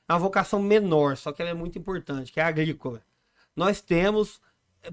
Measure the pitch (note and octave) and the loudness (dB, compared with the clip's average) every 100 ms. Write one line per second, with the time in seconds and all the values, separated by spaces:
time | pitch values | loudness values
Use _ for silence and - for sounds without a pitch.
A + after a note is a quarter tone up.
0 | - E3+ F#3+ G3 F#3 G3+ G3+ G#3+ G3 D#3 | -2 0 2 0 0 -2 4 4 4 4
1 | C#3+ C3 D#3 D3 F3 E3+ E3+ F3+ F3+ F3+ | 4 0 -8 -8 -6 -6 -8 -10 -8 -8
2 | - C#3 B2+ - E3 D#3 D#3+ - C3+ A#2 | -6 -10 -6 -2 0 0 -2 -2 -8 -10
3 | _ _ _ _ _ - F#3 G#3 _ E3+ | _ _ _ _ _ -2 0 0 _ 2
4 | F#3+ G#3+ G#3 - _ _ _ _ E3+ | 4 2 -2 -6 _ _ _ _ -18